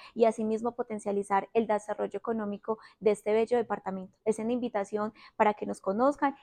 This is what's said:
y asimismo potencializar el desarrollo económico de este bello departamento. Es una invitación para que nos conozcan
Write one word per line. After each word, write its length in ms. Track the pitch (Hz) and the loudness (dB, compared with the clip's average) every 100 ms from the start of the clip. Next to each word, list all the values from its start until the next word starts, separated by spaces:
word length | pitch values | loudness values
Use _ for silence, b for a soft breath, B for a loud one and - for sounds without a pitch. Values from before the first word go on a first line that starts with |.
| B | B
y 100 | 220 | 2
asimismo 500 | 226 226 214 220 233 | 2 4 -2 -2 -2
potencializar 760 | 240 240 214 208 202 202 196 - | -4 -6 -6 -2 -2 0 0 2
el 140 | 226 220 | 0 2
desarrollo 500 | 208 - 208 202 202 | 0 -2 -4 -4 -4
económico 600 | - 226 208 202 - 220 B B | -4 -4 -4 -6 -6 -6 B B
de 120 | 208 | 0
este 200 | 202 214 | 0 2
bello 240 | 220 226 240 | 2 2 0
departamento. 600 | 226 208 190 190 185 _ | 0 -4 -6 -8 -10 _
Es 140 | 220 214 | -4 -2
una 140 | 220 | -2
invitación 600 | 247 240 208 196 208 214 - B - | -2 -2 -4 -4 -4 -4 -8 B 2
para 180 | 214 | 2
que 120 | 208 202 | 2 -6
nos 140 | 196 | -6
conozcan 540 | - 202 269 294 277 277 | -4 2 2 2 -2 -2